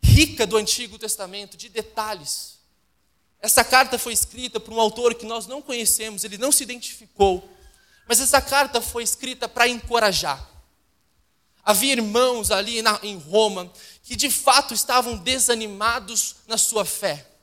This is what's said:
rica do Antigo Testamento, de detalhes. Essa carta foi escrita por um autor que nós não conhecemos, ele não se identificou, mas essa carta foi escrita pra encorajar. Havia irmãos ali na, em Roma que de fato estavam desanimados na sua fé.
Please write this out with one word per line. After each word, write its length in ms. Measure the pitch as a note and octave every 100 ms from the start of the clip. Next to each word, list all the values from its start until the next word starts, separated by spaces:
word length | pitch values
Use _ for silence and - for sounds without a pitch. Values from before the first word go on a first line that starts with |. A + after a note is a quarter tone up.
rica 440 | - - D4+ - A3
do 120 | A3
Antigo 400 | G#3+ - A#3+ G#3
Testamento, 580 | G#3+ - F#3+ G3 G3+ E3+
de 140 | A#3
detalhes. 880 | F#3+ G#3+ - G#3+ G3+ C#3+ - - - _ _ _ _ _ _ _ _
Essa 220 | G#3 -
carta 340 | A#3 B3+ - A#3+
foi 140 | B3
escrita 480 | A3 - A3+ B3+ A3
por 140 | A3
um 60 | A3+
autor 340 | G#3+ A3 A#3+
que 120 | A#3 G#3+
nós 220 | A3+ G3
não 140 | C4+
conhecemos, 640 | D4 B3 A3 - A3 G3+
ele 140 | G#3+ G3
não 140 | B3+
se 120 | D4
identificou, 840 | B3+ B3 - - G#3+ _ G3 F3+ - - - _ _ _ _
mas 120 | A#3+
essa 220 | C4+ C#4
carta 400 | C4 C#4 C4+ A#3+
foi 220 | A#3 A#3+
escrita 440 | A#3 - C4+ C4 A#3
pra 200 | - A#3+
encorajar. 800 | A#3+ - A#3 G#3+ F#3 E3 C#3 - - _ _ _ _ _ _ _ _ _ _
Havia 300 | - G3+ C4
irmãos 580 | C4 A3 A3 B3+ B3 G#3
ali 300 | G3+ G#3 A#3
na, 180 | A3+ G#3
em 140 | G#3 G3
Roma 540 | D3 G3 A3 F#3 F3+ - - -
que 120 | - A#3+
de 140 | C#4+
fato 440 | - - B3+ C4+
estavam 420 | A3 - B3 A#3+ A#3
desanimados 1200 | F3 C4 B3+ A#3 A3 G3 G#3+ A#3 F#3+ A3+ - - _
na 100 | A3
sua 260 | - G#3+
fé. 440 | F#3+ - G3 D3 C3+ _